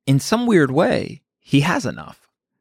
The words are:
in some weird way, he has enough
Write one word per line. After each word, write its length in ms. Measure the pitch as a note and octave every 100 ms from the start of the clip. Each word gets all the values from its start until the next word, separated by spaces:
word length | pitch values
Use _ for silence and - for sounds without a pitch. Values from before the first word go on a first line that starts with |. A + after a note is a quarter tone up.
| -
in 140 | C3+
some 260 | - A3+ A#3+
weird 240 | F#3+ C3+
way, 520 | C3+ A3+ - - - _ _
he 220 | - C#3
has 260 | D#3+ B3+ B2
enough 420 | D2 D2+ - _ _ _ _